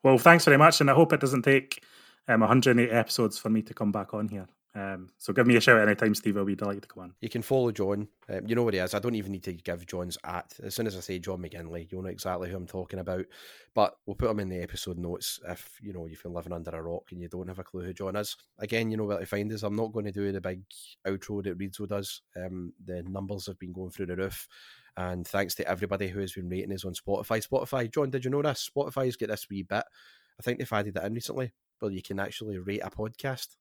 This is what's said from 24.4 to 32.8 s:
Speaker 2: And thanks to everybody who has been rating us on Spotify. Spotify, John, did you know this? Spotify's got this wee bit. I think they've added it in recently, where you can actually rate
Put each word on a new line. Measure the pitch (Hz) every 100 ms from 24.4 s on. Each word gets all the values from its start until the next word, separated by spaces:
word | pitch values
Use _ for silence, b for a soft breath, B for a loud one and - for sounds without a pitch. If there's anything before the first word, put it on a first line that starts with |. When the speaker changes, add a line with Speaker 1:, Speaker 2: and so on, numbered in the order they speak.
| - b b b b -
Speaker 2:
And | 90 90 87
thanks | 98 95 -
to | -
everybody | 90 95 98 98
who | 95
has | 95
been | - 90
rating | 92 95
us | 95 95
on |
Spotify. | 87 - 98 - 110 -
Spotify, | 135 131 135 117
John, | 156 139
did | 131 127
you |
know | 143
this? | 147 135 - -
Spotify's | 143 135 131 120
got | 110
this | 104 -
wee | 98
bit. | 92 104 - b b b b b
I |
think | - 123
they've | 131
added | 107 104 95
it |
in | 101 113
recently, | - 131 127 _ _ _
where | 107
you | 95
can | - 98
actually | 98 - 107 95
rate | 92 104